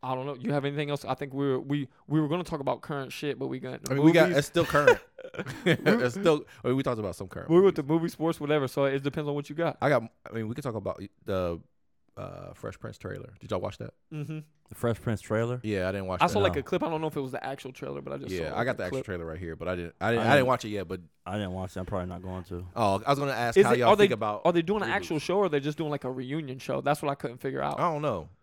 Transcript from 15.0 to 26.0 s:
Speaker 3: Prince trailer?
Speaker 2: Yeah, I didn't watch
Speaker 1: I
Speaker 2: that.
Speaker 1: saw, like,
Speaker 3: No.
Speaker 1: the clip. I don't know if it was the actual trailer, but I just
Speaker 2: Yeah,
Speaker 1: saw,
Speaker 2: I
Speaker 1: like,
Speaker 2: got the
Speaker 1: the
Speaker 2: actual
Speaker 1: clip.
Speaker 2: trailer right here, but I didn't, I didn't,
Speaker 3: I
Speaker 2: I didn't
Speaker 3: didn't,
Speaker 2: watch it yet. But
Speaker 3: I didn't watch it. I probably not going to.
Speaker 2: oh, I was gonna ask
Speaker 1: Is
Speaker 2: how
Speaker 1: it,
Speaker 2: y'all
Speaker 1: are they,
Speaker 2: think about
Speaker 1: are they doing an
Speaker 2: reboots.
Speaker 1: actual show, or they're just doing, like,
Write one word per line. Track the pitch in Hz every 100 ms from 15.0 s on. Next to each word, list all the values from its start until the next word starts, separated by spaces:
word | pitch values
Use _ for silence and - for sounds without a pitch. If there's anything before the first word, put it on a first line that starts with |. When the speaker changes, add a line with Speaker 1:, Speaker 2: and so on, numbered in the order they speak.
Speaker 3:
Prince | - 107
trailer? | - 110 117 123
Speaker 2:
Yeah, | 113 101 92
I |
didn't | 98 95
watch | 90
Speaker 1:
I | 165
Speaker 2:
that. |
Speaker 1:
saw, | 175
like, | 190
Speaker 3:
No. | 143
Speaker 1:
the |
clip. | 131 185
I | 294
don't | 156
know | 160
if | 151
it |
was | 135
the | 127 -
actual | 139 131
trailer, | 127 135 139
but | 139
I | 69
just | -
Speaker 2:
Yeah, | 92 80
Speaker 1:
saw, | 85
Speaker 2:
I |
Speaker 1:
like, | 120
Speaker 2:
got |
the | 117
Speaker 1:
the | 92
Speaker 2:
actual | 131
Speaker 1:
clip. | 120
Speaker 2:
trailer | 90 82
right | 80
here, | 87 78
but | 82
I | 90
didn't, | 85 -
I | 104
didn't, | 117
Speaker 3:
I |
Speaker 2:
I | 113
didn't | 143
Speaker 3:
didn't, | 127
Speaker 2:
watch | 123 113
it |
yet. | 104 87
But | 92 82 _ -
Speaker 3:
I |
didn't | 101 98
watch | 92 92 -
it. |
I |
probably | 95 101 90
not | 90
going | 92 92 85
to. | 87 90 117
Speaker 2:
oh, | 107 98 113
I |
was | 139
gonna | 143
ask | 120 120 117
Speaker 1:
Is | 190
Speaker 2:
how |
Speaker 1:
it, | 123
Speaker 2:
y'all | 120
Speaker 1:
are | 208
they, | 202
Speaker 2:
think |
about | 113 107 104 -
Speaker 1:
are |
they | 170
doing | 165 208
an | 190
Speaker 2:
reboots. |
Speaker 1:
actual | 185 180 156
show, | - 185
or | 190
they're | 147
just | 139 147
doing, | 156
like, | 147